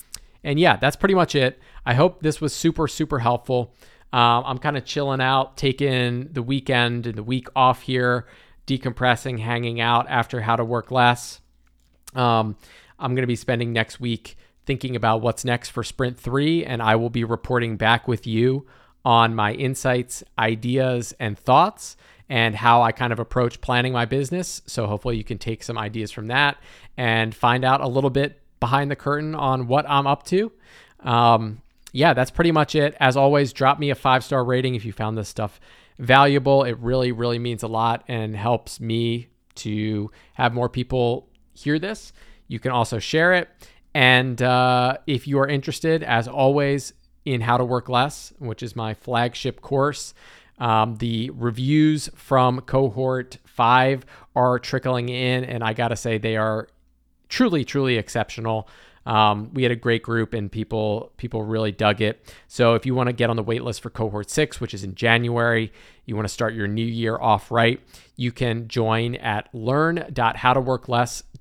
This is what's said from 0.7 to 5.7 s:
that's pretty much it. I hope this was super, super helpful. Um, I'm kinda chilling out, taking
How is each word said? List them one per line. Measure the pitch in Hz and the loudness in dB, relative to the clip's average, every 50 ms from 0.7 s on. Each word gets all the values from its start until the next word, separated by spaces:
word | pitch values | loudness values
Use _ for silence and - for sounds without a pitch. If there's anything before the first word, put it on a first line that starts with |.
| 104 | 4
that's | - 131 143 - | 4 2 -2 0
pretty | - - 196 190 | 2 2 2 4
much | 180 160 - - | 4 2 2 2
it. | 143 127 131 - - - - - - - | 0 0 0 -2 -6 -20 -20 -20 -8 -2
I | 127 120 | 0 4
hope | 135 170 180 180 - | 4 4 4 2 0
this | 151 156 147 - | -2 -2 -2 -2
was | 156 143 - | -4 -6 -4
super, | - - 165 - 160 156 - | 0 0 0 0 0 -4 -4
super | - - 151 - 151 123 | -2 -6 -4 -4 -4 -2
helpful. | 117 120 120 117 - - 127 123 120 - _ _ - - - _ - - | 0 0 0 0 -2 -2 -2 -2 -2 -4 _ _ -20 -20 -20 _ -14 -4
Um, | 131 123 120 117 117 123 131 | 2 4 4 4 4 2 0
I'm | 131 123 - | -4 -8 -4
kinda | - 151 143 131 | -4 -4 -4 -4
chilling | - - - 147 139 139 131 131 | -8 -6 -4 -4 -2 -2 0 0
out, | 131 131 135 135 135 - _ | 0 2 2 2 0 -2 _
taking | - 147 135 | -2 -2 -2